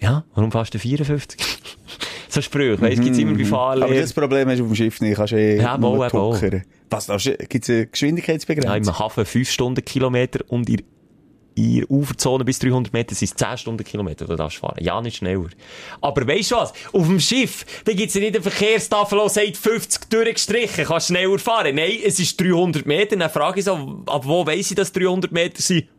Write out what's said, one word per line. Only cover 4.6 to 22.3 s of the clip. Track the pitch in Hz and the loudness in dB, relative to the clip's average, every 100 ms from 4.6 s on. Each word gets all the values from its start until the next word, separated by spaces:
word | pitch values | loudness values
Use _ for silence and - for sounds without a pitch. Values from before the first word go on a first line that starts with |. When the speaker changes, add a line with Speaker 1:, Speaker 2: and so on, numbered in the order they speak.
Speaker 2:
auf | 117 | 2
dem | 110 | 2
Schiff | 110 - | 0 0
nicht, | 113 101 | 0 2
kannst | 107 | 2
eh | 113 107 104 | 4 4 4
Speaker 1:
Ja, | 120 127 | 2 2
Speaker 2:
nur | 120 - | 2 2
Speaker 1:
mal, | 123 | 2
eben | 95 | 2
auch. | 104 113 | 2 2
Speaker 2:
tuckern. | 95 95 - _ - | 0 -2 -6 _ -8
Was, | - - | -6 -2
da | 101 | -2
gibt's | 135 - - 123 - | 0 -2 -2 -4 0
eine | 117 110 | 0 0
Geschwindigkeitsbegrenzung? | - 143 170 - 160 - 151 117 | 0 0 0 -2 -2 -2 -2 0
Speaker 1:
Ja, | 107 | 0
im | 104 - | 0 -2
Hafen | 110 - | -4 -2
fünf | 104 120 127 | 0 0 0
Stundenkilometer | - 127 127 - 131 127 123 123 - - | 0 0 -2 -2 0 2 2 0 -2 -4
und | 123 120 | -2 0
in | 117 - _ _ _ _ _ _ - | -2 -4 _ _ _ _ _ _ 0
in | 113 120 | 2 2
der | - | 2
Uferzone | 139 139 127 131 131 | 0 0 -2 0 2
bis | 123 131 | 0 0
dreihundert | 131 127 110 | 2 2 0
Meter | 117 117 | -2 -4
sind | - 202 | -2 -4
es | |
zehn | - 107 123 | -2 -4 -4
Stundenkilometer, | - 113 - 107 95 76 | -8 -8 -6 -6 -6 -6
die | - | -6
du | 82 | -4
darfst | 78 - | -4 -6
fahren. | - - | -8 -4
Ja, | 85 98 | -4 -2
nicht | 120 - | -6 -6
schneller. | 92 95 85 - - - - - | -4 -4 -4 -12 -20 -20 -18 -6
Aber | 147 139 120 | -2 0 0
weisst | 185 208 | 0 0
du | 233 | 0
was? | 165 - - | -2 -6 -2
Auf | 196 160 | 0 4
dem | 190 | 2
Schiff, | - 254 233 - - - | 2 2 0 -4 -14 -6
da | - | -2
gibt's | 196 214 | 0 0
ja | 196 | 0
nicht | 214 208 | 0 0
eine | |
Verkehrstafel, | 185 - 214 220 - 208 202 202 | -2 0 2 2 2 0 2 2
die | 208 | 2
sagt, | 208 208 - | 2 0 0
fünfzig | 226 226 - - - | 0 0 -2 -6 0
durchgestrichen, | 220 226 - - 226 214 175 | 2 2 0 0 0 0 -2
kannst | 147 165 - | -2 0 0
schneller | 175 190 196 | 0 2 0
fahren. | 240 226 160 | 2 0 2
Nein, | 139 170 220 | 0 0 0
es | 214 185 | 0 0
ist | 170 | -2